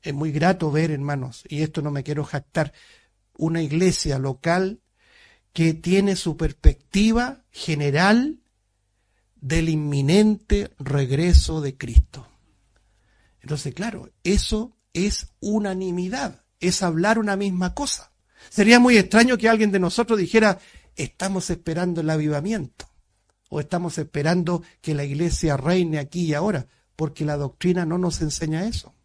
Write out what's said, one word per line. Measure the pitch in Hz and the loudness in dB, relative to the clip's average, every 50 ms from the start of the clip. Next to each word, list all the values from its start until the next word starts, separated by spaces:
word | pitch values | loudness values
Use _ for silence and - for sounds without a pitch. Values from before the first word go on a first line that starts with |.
Es | _ 165 143 | _ -8 -6
muy | 143 156 160 | -4 -4 -4
grato | 139 151 160 180 190 185 170 151 | -2 0 2 2 2 0 -2 -2
ver, | 139 151 160 160 | 0 0 0 0
hermanos, | 151 139 139 147 143 139 127 123 117 - _ - | -2 -4 -4 -4 -4 -6 -6 -10 -12 -16 _ -10
y | 151 143 | -4 -4
esto | 156 156 156 160 | -4 -4 -4 -6
no | 147 147 | -6 -4
me | 147 143 | -4 -6
quiero | 135 147 147 147 147 | -6 -4 -6 -6 -6
jactar, | - - 143 139 _ _ 170 147 143 - - - _ - _ _ _ _ _ _ _ _ | -6 -6 -8 -8 _ _ -2 -2 -2 -6 -18 -20 _ -20 _ _ _ _ _ _ _ _
una | - 151 165 160 165 | -4 -4 -2 -2 -2
iglesia | 160 143 143 165 185 185 180 - - 131 139 131 | -2 -2 0 2 2 2 2 0 -2 -2 -2 -2
local | 131 135 131 127 - 165 170 185 190 190 220 - _ _ _ _ _ _ _ _ _ _ _ _ _ _ | -2 -4 -6 -4 -2 0 0 0 0 -2 -4 -10 _ _ _ _ _ _ _ _ _ _ _ _ _ _
que | _ 165 165 165 160 | _ 0 2 2 2
tiene | 160 - 175 185 196 196 202 190 | 0 0 2 2 4 4 2 0
su | 185 - 175 151 - | -2 -2 -6 -4 -2
perspectiva | 165 151 - _ - - - - _ _ - 190 208 220 226 233 240 254 277 - _ _ | -4 -4 -4 _ 4 4 4 4 _ _ 0 2 2 4 2 2 0 -2 -6 -14 _ _
general | _ - - - 160 147 147 143 135 151 180 196 214 240 254 302 320 _ _ _ _ _ _ _ _ _ _ _ _ _ _ _ _ _ _ _ _ | _ -12 -6 -4 -4 -2 0 0 2 4 4 6 4 4 2 0 -6 _ _ _ _ _ _ _ _ _ _ _ _ _ _ _ _ _ _ _ _
del | _ - 131 156 165 165 165 | _ -6 -2 0 0 2 2
inminente | 156 156 151 147 143 139 135 139 170 202 214 214 214 202 _ _ - 202 202 - _ _ | 0 -2 -2 -2 -2 0 2 4 6 6 6 4 2 0 _ _ 0 0 0 -4 _ _
regreso | 139 131 139 143 139 123 135 139 165 180 170 - - - 160 156 | -6 -2 -2 -2 0 0 0 0 2 8 8 8 6 6 -4 -4
de | 147 139 131 | -6 -6 -8
Cristo. | _ - - 117 113 - _ - 135 120 _ _ _ _ _ _ _ _ _ _ _ _ _ _ _ _ _ _ _ _ _ _ _ | _ -12 2 2 2 2 _ -6 -20 -20 _ _ _ _ _ _ _ _ _ _ _ _ _ _ _ _ _ _ _ _ _ _ _
Entonces, | _ 139 151 143 - 139 117 | _ -8 -8 -6 -6 -8 -8
claro, | - 190 233 208 185 - - _ _ _ | -6 -8 -8 -8 -10 -16 -18 _ _ _
eso | 170 196 208 - - 220 214 226 262 _ _ _ _ _ | 2 2 2 2 2 -2 -4 -4 -6 _ _ _ _ _
es | 170 185 208 190 - - - _ _ | -2 -2 -2 -2 -4 -8 -14 _ _
unanimidad, | - 202 208 220 208 196 190 185 185 185 175 180 180 185 220 269 285 190 135 _ _ _ _ _ | -6 -2 -2 -2 -2 -2 -4 -4 -4 -4 -4 -4 -4 -4 -4 -6 -6 -8 -8 _ _ _ _ _
es | - 180 180 - | -2 -2 -2 0
hablar | 190 175 160 160 175 208 226 226 | -2 -2 0 0 0 0 0 -2
una | 214 208 196 | -2 -2 -4
misma | 190 202 202 185 180 180 180 180 | -4 -4 -4 -4 -4 -4 -4 -4
cosa. | - 285 262 - - - _ _ _ _ _ _ _ - - | -6 -6 -6 -8 -10 -12 _ _ _ _ _ _ _ -20 -8
Sería | - - 208 214 240 240 | 0 2 6 6 8 8
muy | 240 254 240 | 8 8 6
extraño | 214 185 - - 220 233 254 254 | 6 4 4 4 4 6 6 2
que | 208 220 226 | 2 2 2
alguien | 226 214 220 214 | 2 4 2 2
de | 190 196 | 2 0
nosotros | 185 170 - - 233 226 220 208 | 0 0 0 -2 -2 0 0 -2
dijera, | 180 - - 226 220 208 185 - - - - - _ _ _ | -2 2 2 4 4 4 0 -2 -8 -20 -20 -20 _ _ _
"Estamos | - 147 131 _ _ 185 190 196 185 180 - | -10 -10 -10 _ _ -6 -6 -4 -6 -4 -6
esperando | 180 - _ - 160 175 180 180 175 165 | -8 -8 _ -6 -4 -4 -2 -2 -2 -2
el | 160 156 | -2 -2
avivamiento", | 160 156 151 151 151 143 151 196 226 208 147 123 _ _ - - _ _ _ _ _ _ _ _ _ _ _ _ | -2 0 -2 -2 -2 -2 -4 -4 -4 -6 -6 -10 _ _ -20 -20 _ _ _ _ _ _ _ _ _ _ _ _
o | - 151 | -8 -8
"Estamos | 147 156 - 175 175 170 165 | -6 -4 -4 -4 -4 -4 -6
esperando | - 151 - _ 147 143 156 175 185 175 160 175 170 170 - _ _ | -6 -8 -6 _ -2 0 2 2 2 0 0 -2 -4 -4 -10 _ _
que | - - 151 | -6 -6 -4
la | 143 143 | -4 -4
iglesia | 139 139 147 170 170 - - - 160 143 | -6 -4 -2 -2 -2 -2 0 0 0 0
reine | 135 127 160 180 185 175 165 156 151 | 0 0 0 2 2 0 0 -2 -4
aquí | 143 143 - 175 175 | -6 -8 -6 -4 -2
y | 160 147 | -2 -2
ahora", | 147 165 214 202 139 123 _ _ _ _ _ _ | -2 -2 -2 -2 -4 -6 _ _ _ _ _ _
porque | - 156 147 - - 156 | -6 -6 -6 -4 -6 -6
la | 151 147 147 | -4 -4 -4
doctrina | 143 131 - _ - 180 175 180 175 | -6 -8 -8 _ -2 0 0 0 0
no | 156 170 | -2 -2
nos | 180 180 170 160 - | -2 -2 -2 -2 -2
enseña | - 151 - - 165 156 160 160 185 | -4 -4 -4 -4 -4 -4 -4 -4 -4
eso. | 226 233 - - - _ _ _ | -4 -6 -8 -10 -12 _ _ _